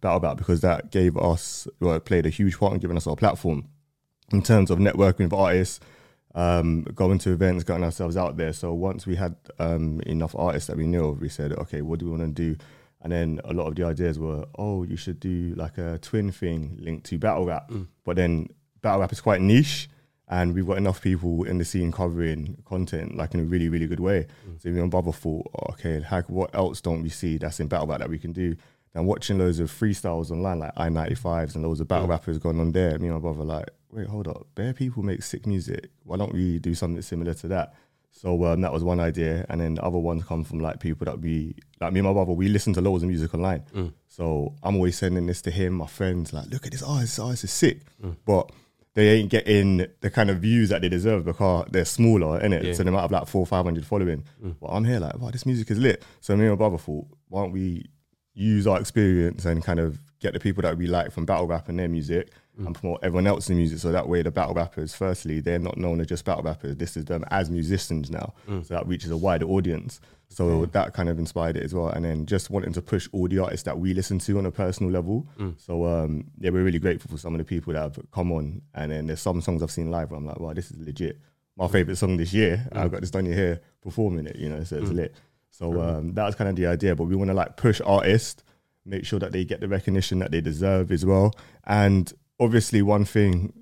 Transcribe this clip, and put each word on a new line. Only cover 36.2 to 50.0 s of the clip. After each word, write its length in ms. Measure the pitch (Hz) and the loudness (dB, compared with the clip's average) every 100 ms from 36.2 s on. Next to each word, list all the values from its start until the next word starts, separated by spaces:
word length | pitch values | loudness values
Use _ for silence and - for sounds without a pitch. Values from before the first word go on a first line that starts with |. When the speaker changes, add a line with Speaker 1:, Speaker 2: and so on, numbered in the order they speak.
| 101 | -2
Speaker 1:
we 240 | 87 90 85 | 0 0 0
do 160 | 85 | -2
something 260 | 85 87 85 | -2 -2 -4
similar 320 | - 85 85 | -6 -6 -4
to 160 | 80 82 | -6 -4
that?" 260 | 92 78 - _ _ _ | -4 -4 -10 _ _ _
So, 340 | _ 92 87 | _ -2 2
um, 160 | 87 85 | 2 2
that 120 | 92 | 0
was 120 | 76 | 0
one 160 | 87 87 | 0 2
idea. 460 | 85 85 80 82 - | 0 0 0 -2 -2
And 140 | 82 | -4
then 140 | 82 80 | -2 -2
the 60 | |
other 160 | 85 87 | -2 -2
ones 260 | 85 82 | 0 -2
come 200 | 87 82 | -4 -6
from, 160 | 78 82 | -4 -4
like, 180 | 80 - | -6 -4
people 280 | 85 78 78 | -4 -4 -4
that 160 | - | -4
we, 320 | 82 80 78 - - - | -2 -2 -4 -10 -18 -8
like, 140 | 82 | -2
me 60 | 92 | 2
and 60 | 98 | 4
my 60 | |
brother, 200 | 98 90 | 4 2
we 160 | 85 95 | 2 2
listen 260 | 104 - | 2 2
to 80 | 92 | 2
loads 200 | 92 92 | 2 2
of 60 | 87 | 2
music 240 | 87 78 | 0 0
online. 300 | 82 92 85 - | 0 0 -2 -4
Speaker 2:
Mm. 200 | 101 87 73 _ | -6 -6 -8 _
Speaker 1:
So 440 | - 85 76 71 - | -6 -2 -2 -2 -4
I'm 140 | 92 98 | 0 2
always 220 | 90 87 | 2 2
sending 260 | 95 90 | 0 0
this 160 | 87 87 | 0 -4
to 80 | - | -4
him, 220 | 87 92 | -2 -2
my 140 | 90 76 | -2 -6
friends, 480 | - 95 90 80 | -4 -2 -2 -4
like, 160 | 76 - | -8 -8
"Look 160 | 131 - | -8 -8
at 60 | |
this 100 | 131 | -8
artist, 340 | 135 143 117 - | -4 -2 -2 -4
this 80 | |
artist 200 | 113 127 | -4 -6
is 60 | 95 | -6
sick." 300 | - 160 - - _ | 2 2 2 -6 _
Speaker 2:
Mm. 120 | 95 85 - | -10 -4 2
Speaker 1:
But 260 | 95 - - _ _ _ | 4 2 -6 _ _ _
they 140 | - 107 | 6 8
ain't 200 | 110 101 | 8 6
getting 600 | 113 104 104 98 92 90 - | 2 6 6 6 4 2 -4